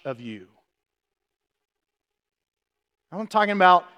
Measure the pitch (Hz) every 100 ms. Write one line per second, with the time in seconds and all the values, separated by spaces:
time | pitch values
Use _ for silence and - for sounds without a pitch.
0 | 139 120 120 104 92 _ _ _ _ _
1 | _ _ _ _ _ _ _ _ _ _
2 | _ _ _ _ _ _ _ _ _ _
3 | _ 185 220 214 208 202 185 180 -